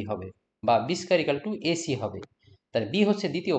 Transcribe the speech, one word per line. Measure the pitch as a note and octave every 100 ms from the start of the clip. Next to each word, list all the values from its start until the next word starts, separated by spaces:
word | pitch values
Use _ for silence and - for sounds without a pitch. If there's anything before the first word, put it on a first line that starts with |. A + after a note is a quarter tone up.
| G2+
হবে, | G2+ F2+ - _ _
বা | A2 A#2 B2
বি | F3+
স্কয়ার | - F3+
equal | D3 C#3+
to | G#3+ G#3+ D#3+
এসি | E3+ - B2+
হবে। | G#2+ F#2 - _ _ - _
তাহলে | A#2 G#2
বি | F3 G#3
হচ্ছে | G3+ F3+
দ্বিতীয় | D#3 F#3